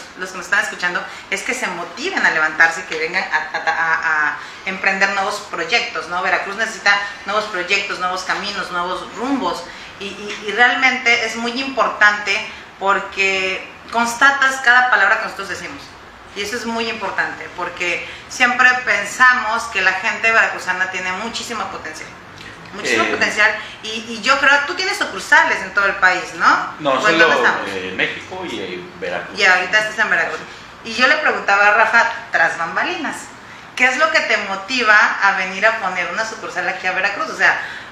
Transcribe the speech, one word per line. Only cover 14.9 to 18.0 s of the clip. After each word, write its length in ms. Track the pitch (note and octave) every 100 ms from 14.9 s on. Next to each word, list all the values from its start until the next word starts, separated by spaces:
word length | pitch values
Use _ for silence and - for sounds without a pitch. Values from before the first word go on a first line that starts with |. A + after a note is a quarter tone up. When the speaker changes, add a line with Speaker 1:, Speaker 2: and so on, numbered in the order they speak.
| G#3+ G3 -
Speaker 1:
que 60 | G3
nosotros 240 | - F#3+
decimos. 320 | E3 E3+ C#3+ - - - - - G3
Y 80 |
eso 120 | G3+ A#3+
es 100 | A#3
muy 220 | A3+ A3+
importante, 600 | A3 F#3+ E3+ D#3+ - D#3+ -
porque 500 | F3 - F3 E3